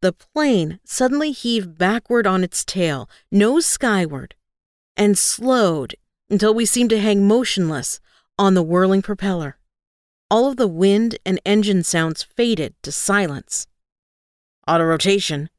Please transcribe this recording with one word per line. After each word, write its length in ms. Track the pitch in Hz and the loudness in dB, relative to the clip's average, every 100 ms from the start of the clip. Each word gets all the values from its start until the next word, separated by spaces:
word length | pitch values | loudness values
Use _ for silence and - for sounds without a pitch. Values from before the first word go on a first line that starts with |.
The 120 | 190 | -2
plane 640 | 175 _ - 302 226 156 165 _ | -4 _ -2 0 2 0 -6 _
suddenly 460 | - 262 277 302 | -2 0 0 -4
heaved 460 | 269 233 233 190 160 | -6 -4 -4 -4 -4
backward 480 | 180 226 - 240 208 | -2 -2 -2 0 2
on 160 | 185 | 0
its 220 | 180 - | -2 -4
tail, 460 | - 196 175 139 113 _ _ | -8 -2 -2 -2 -10 _ _
nose 340 | 196 208 294 330 | 2 4 2 0
skyward, 680 | - 254 202 170 143 - - _ _ _ _ _ - | -2 0 0 -2 -6 -14 -20 _ _ _ _ _ 0
and 220 | 208 196 | 2 2
slowed 800 | - - 233 254 202 160 131 - _ _ _ | 0 -2 0 2 2 0 -6 -12 _ _ _
until 240 | 208 208 | 0 2
we 120 | 220 226 | 2 0
seemed 240 | - 240 | 2 2
to 100 | 220 | 2
hang 260 | 208 202 196 | 2 4 4
motionless 720 | 220 254 - 170 156 - - _ _ _ _ | 4 2 -2 -2 -4 -8 -10 _ _ _ _
on 160 | 196 | 2
the 100 | 185 | 2
whirling 380 | 160 175 190 196 | 2 2 2 2
propeller. 560 | 190 202 202 180 151 - _ _ _ _ _ _ _ | -2 -6 -4 -4 -6 -12 _ _ _ _ _ _ _
All 160 | 220 262 | 2 2
of 80 | 254 | 2
the 120 | 226 | -2
wind 500 | 165 190 202 226 214 - | 2 2 4 2 -4 -4
and 160 | 185 - | -4 0
engine 380 | 208 208 190 | 2 2 0
sounds 400 | 170 170 160 160 | 0 -2 -2 -4
faded 520 | - - 240 220 147 - | -12 -2 -2 0 -4 -10
to 100 | - | -12
silence. 760 | 139 - 202 185 139 - - - _ _ _ _ _ _ _ _ _ - | -8 -2 0 0 -6 -10 -10 -10 _ _ _ _ _ _ _ _ _ -2
Auto 200 | 165 165 | 0 2
rotation 640 | 160 185 196 190 151 156 | 0 2 0 0 -6 -8